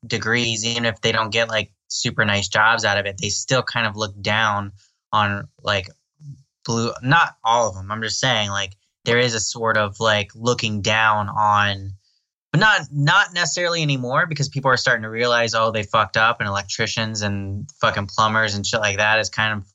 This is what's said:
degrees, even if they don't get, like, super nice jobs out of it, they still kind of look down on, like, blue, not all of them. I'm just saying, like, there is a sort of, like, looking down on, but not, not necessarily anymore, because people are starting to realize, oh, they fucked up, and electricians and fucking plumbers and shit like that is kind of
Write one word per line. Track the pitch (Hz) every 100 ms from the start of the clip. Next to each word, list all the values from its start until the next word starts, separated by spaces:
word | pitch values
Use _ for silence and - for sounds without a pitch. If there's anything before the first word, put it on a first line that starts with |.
| 113
degrees, | 117 113 120 117 110 113
even | 117
if | 117 104
they | 113
don't | 110 110
get, | 113 113
like, | 110 104 _ -
super | - 127 110 107
nice | 101 98
jobs | 110 110 117
out | 107 101
of | 101
it, | 98
they | 104
still | - - 131
kind | - 123 117
of | 104
look | 107 101
down | 101 107 110 101 101 98 _ _ -
on, | 107 104 101 - _
like, | 107 101 92 - _ _ 151 135 _ _
blue, | - 117 113 -
not | 127 135 - -
all | 113 120 110
of |
them. | 92 95
I'm | 110
just | 110 -
saying, | 131 113 104
like, | 98 98 - _ _
there | - 117
is | 123
a | 113
sort | - 120 113 107
of, | 104 101
like, | 113 104 101
looking | 110 117 120 110 104
down | 101 107 110 107 101
on, | 104 104 104 101 98 98 98 _ _ _ _ _
but | -
not, | 220 196 156
not | 143 143 185 190
necessarily | 175 170 - 175 170
anymore, | 151 135 123 139 170
because | 147 147
people | 139 127
are | 127
starting | - 120
to | 110
realize, | 113 123 117 117
oh, | 113 113
they | 110
fucked | 101 113 104 -
up, | 113 117
and | 107
electricians | 101 98 - 110 - 110 110
and | 104 101 98 101 143 -
fucking | 113 107 98
plumbers | - 110 110 110
and | 101
shit | 101 117
like | 107 98
that | 107 110
is | 107
kind | - 110 107
of | 95